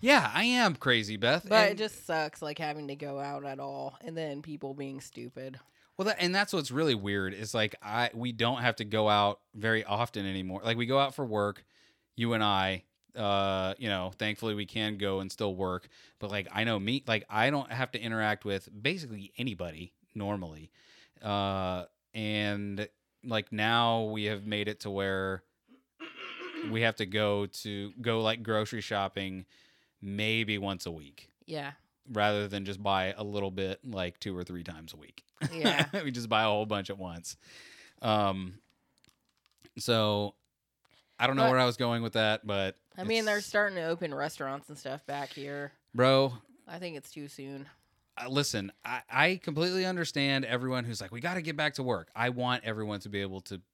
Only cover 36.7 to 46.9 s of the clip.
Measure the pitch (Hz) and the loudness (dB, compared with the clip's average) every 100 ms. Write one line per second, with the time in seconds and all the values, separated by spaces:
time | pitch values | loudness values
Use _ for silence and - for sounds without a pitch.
36.7 | 104 92 98 92 85 85 - - - - | -2 -4 -8 -10 -10 -14 -16 -20 -20 -20
37.7 | - - _ 120 107 101 95 92 104 _ | -20 -20 _ 2 4 4 0 -6 -12 _
38.7 | _ _ _ _ _ _ _ _ _ - | _ _ _ _ _ _ _ _ _ -20
39.7 | - - 113 107 104 104 - _ _ _ | -10 0 2 4 2 0 -6 _ _ _
40.7 | _ _ _ _ _ 123 135 131 127 123 | _ _ _ _ _ 2 6 6 8 6
41.7 | 120 123 117 117 113 110 107 107 101 95 | 4 0 0 0 2 4 4 0 0 0
42.7 | - _ - 190 226 214 208 196 208 208 | -4 _ -10 -2 0 2 0 0 2 2
43.7 | 190 165 170 170 139 143 - 135 139 - | 0 -2 -2 -2 -2 -4 -4 -6 -6 -10
44.7 | 147 135 139 - 143 139 - 139 143 143 | -12 -8 -8 -6 -6 -6 -8 -8 -8 -8
45.7 | _ _ 120 127 135 135 120 - - - | _ _ 4 6 8 6 0 -14 -20 -16
46.7 | - 180 | -12 -10